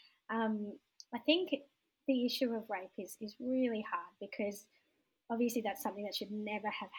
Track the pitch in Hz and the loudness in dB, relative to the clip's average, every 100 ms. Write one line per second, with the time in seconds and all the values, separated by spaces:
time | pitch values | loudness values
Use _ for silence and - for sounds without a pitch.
0 | - _ - 226 220 214 208 - _ - | -20 _ -2 2 2 2 -2 -8 _ -20
1 | - 240 - 339 359 277 - _ _ _ | -8 -2 4 4 4 -2 -4 _ _ _
2 | - 254 240 - 247 226 214 190 185 - | 2 4 4 2 0 0 -4 -6 -6 -10
3 | - - 214 - 247 262 247 220 214 175 | -10 -8 -10 -6 0 2 2 2 -2 -4
4 | 170 - 202 - 208 202 - _ _ _ | -6 -12 -8 -2 -2 -4 -12 _ _ _
5 | _ _ - 233 240 233 214 190 214 202 | _ _ -2 2 4 2 0 -2 -2 -2
6 | 208 - 196 214 208 214 208 - 196 | -4 -4 -4 -4 -2 -2 -2 -4 -8